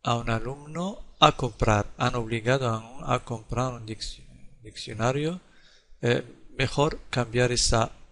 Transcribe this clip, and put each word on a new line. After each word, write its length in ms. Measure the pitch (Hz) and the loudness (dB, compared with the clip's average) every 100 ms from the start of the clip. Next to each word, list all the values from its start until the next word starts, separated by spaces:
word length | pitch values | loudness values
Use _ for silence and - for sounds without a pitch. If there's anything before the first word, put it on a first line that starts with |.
A 120 | - 117 | 0 -2
un 140 | 113 | 0
alumno 840 | 113 117 143 147 156 185 240 - - | -2 -2 -8 -10 -6 -6 -6 -14 4
a 160 | 151 - | 4 4
comprar, 480 | 123 - 123 104 - - | -6 0 4 4 2 -2
han 180 | 123 123 | -2 0
obligado 520 | 113 113 110 135 127 | -2 -2 2 2 2
a 120 | 113 | -2
un, 300 | 113 127 123 | -6 -10 -2
a 100 | 123 | -2
comprar 520 | - 117 110 120 127 | -2 -10 -4 -2 -2
un 140 | 120 110 | -4 -10
dic-, 400 | 110 - - - - - - | -8 -8 -10 -18 -20 -20 -18
diccionario. 800 | 113 - - 104 117 135 156 175 - - - - _ - | -18 -14 -10 0 0 2 -2 -4 -12 -20 -20 -20 _ -2
Eh, 200 | 120 123 - - - - | 2 2 0 -18 -18 -2
mejor 420 | 131 - 147 - - | 0 2 2 0 -4
cambiar 440 | - 113 120 123 | -2 0 2 2
esa 400 | 123 - 117 113 - - | 4 4 4 2 -2 -20